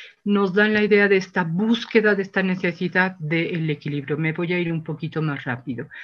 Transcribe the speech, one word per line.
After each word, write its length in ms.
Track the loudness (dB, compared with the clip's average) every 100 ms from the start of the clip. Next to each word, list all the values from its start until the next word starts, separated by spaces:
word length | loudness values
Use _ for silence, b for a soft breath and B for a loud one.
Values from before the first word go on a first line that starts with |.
| B B
nos 300 | 0 2 2
dan 200 | 2 2
la 80 | 2
idea 260 | 4 4 6
de 100 | 4
esta 260 | 2 -2
búsqueda, 720 | -2 0 0 0 2 2 4 2
de 80 |
esta 180 | 0 -2
necesidad 760 | 0 0 -2 -2 -2 0 0 -2
del 500 | -4 -2 -2 -2 -2
equilibrio. 480 | -4 -4 -6 -4 -2
Me 160 | -2
voy 200 | -2 -2
a 60 | -2
ir 120 | -2
un 120 | -4
poquito 380 | -6 -8 -6 -4
más 220 | -4 -4
rápido. 460 | -6 -8 -8 -10 -12 B